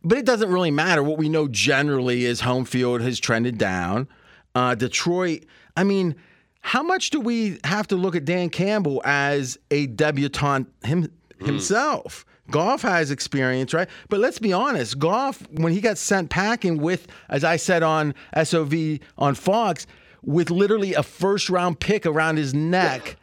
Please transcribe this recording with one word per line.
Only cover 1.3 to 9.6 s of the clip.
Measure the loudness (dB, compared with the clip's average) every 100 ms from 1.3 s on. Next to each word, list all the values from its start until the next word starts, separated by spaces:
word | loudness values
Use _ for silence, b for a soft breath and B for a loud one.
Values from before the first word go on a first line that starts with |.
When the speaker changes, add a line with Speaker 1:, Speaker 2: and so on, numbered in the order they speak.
| 0 0
Speaker 1:
generally | 0 2 2 2 0 0 2
is | 0 0
home | 0 0
field | 0 0 0 0
has | -2 -2
trended | 0 0 0 0
down. | -2 -2 -2 -2 -4 b b b b
Uh, | 0 0 0
Detroit, | -2 -2 -2 0 -2 -4 -10 b b -2
I |
mean, | 0 2 0 -4 b b b b
how | -4 -2
much | 0 -2 0
do | -2
we | -2 0 -2 -4 -4
have | -2 0
to | 0
look | 0 -2
at |
Dan | -2 -2 -2
Campbell | -2 0 0 0 -2
as | 0 0 2 0 -2 -8